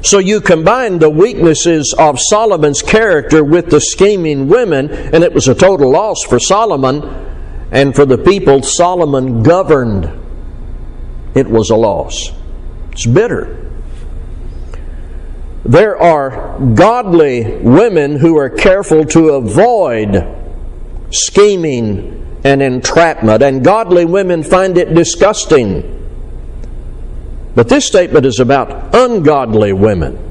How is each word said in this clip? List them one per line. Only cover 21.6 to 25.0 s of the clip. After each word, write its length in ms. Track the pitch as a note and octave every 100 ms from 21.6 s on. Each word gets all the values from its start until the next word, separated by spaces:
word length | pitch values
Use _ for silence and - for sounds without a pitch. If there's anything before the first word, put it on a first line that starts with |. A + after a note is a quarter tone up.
| D#3+ B2+ A2 G#2 - - - -
and 180 | C3+ C#3
entrapment, 800 | C#3 B2+ - D#3+ E3 D#3 A2 A2
and 220 | C#3 C3+
godly 400 | B2+ G#3+ F3 F3
women 400 | E3+ F#3+ F#3 F3
find 340 | D3 F3+ F#3+ F3+
it 160 | E3+
disgusting. 1000 | D#3+